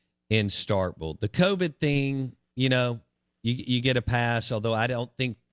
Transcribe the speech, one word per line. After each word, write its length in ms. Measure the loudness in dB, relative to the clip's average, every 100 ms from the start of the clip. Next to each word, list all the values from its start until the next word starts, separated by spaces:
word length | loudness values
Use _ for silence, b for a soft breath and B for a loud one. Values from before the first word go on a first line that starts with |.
| _ _ 0
in 180 | 2 2
Starkville. 720 | -2 -2 0 -2 -4 -10 -6
The 100 | -2
covid 480 | 2 2 2 -2 -2
thing, 580 | 0 0 0 -2 -6 -10 _ -2
you 140 | 2
know, 300 | 2 0 -4 -12 _ _ _
you, 120 | -2 -2
you 260 | 0 0
get 140 | 2 0
a 60 |
pass, 500 | 2 0 2 0 -2
although 220 | -2 0
I 140 | 0 0
don't 220 | -2 -6 -6
think, 200 | -6 -6 _